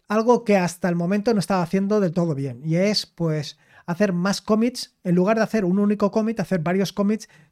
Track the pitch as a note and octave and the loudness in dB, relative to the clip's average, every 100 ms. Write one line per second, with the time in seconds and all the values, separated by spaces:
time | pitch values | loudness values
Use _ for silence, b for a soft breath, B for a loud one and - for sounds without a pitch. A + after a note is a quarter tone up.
0 | - G#3+ A3+ A#3+ A#3+ G3+ F3 - F#3 E3+ | -4 0 4 2 4 2 2 -2 -2 0
1 | F3 G#3 A3 G#3 E3 F#3+ E3 F#3+ G3 G#3+ | 0 0 0 0 0 -2 0 0 0 2
2 | F#3 E3+ E3+ C#3 C#3 A#2+ D#3 E3 G3+ G#3 | 2 0 -2 -2 -6 -6 -2 0 2 0
3 | - - E3 D#3 D3 b b b - F3 | -6 -4 -2 -2 -6 b b b -8 -2
4 | G#3 F3 F#3+ G3 - G#3+ A#3+ B3 - _ | 0 0 -2 -2 0 0 0 -4 -12 _
5 | F#3 F3+ F#3 A3+ G#3+ A3 F3 G3 G#3 G#3 | 0 2 2 2 0 0 0 2 0 2
6 | G3+ A3 G#3+ A3 E3+ F#3 D#3+ F#3+ F#3 - | 0 0 -2 -2 -2 -2 0 0 -2 -2
7 | G3+ A3 - b b | -2 -2 -6 b b